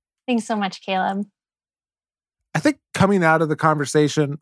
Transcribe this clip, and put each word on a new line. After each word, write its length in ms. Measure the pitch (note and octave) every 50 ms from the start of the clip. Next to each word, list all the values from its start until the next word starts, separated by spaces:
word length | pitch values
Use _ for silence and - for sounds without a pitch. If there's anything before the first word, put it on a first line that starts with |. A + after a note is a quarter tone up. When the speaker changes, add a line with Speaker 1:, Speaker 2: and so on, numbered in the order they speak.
| _ _ _ _ _
Speaker 1:
Thanks 180 | - B3 A3+ -
so 100 | - A3+
much, 260 | G#3 G3+ F3+ - -
Caleb. 440 | - - F#3+ F#3 F#3 G3 G3 G3 G#3 G#3 _ _ _ _ _ _ _ _ _ _ _ _ _ _ _ _ _ _ _ _ _ _ _ _ -
Speaker 2:
I 60 | D#3+
think 180 | - D#4 D4 _ _ _ -
coming 300 | - G3 F#3+ G3+ F#3+ E3+
out 180 | D#3+ D#3+ D#3+
of 80 | E3 D3+
the 60 | D#3
conversation 840 | - D#3 D#3+ D3+ D3+ C#3+ - - D3+ D3+ C#3+ - D#3 D3 C#3 C#3+ -